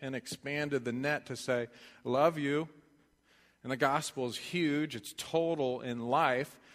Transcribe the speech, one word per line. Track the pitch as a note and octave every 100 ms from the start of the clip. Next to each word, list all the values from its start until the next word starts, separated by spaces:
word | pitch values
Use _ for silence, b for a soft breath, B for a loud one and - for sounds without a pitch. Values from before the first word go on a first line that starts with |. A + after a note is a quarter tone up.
and | C3+ C3
expanded | - - C#3 D3 D3 C#3
the | A#2+
net | A#2+ C#3+ D3 -
to | B2
say, | - B2 A#2 B B B
"Love | B2 B2+ E3 D#3+
you"? | C#3 D3 D#3+ - _ _ _ _ b b b b
And | B2
the | B2+
gospel | C#3 D3+ - C#3 B2
is |
huge. | G#2+ - F3 D#3 D3 D3+ A2+
It's | - -
total | - E3 E3 D#3 B2+ B2
in | B2 A#2+
life. | A#2+ C#3+ D3 B2+ C#3+ - B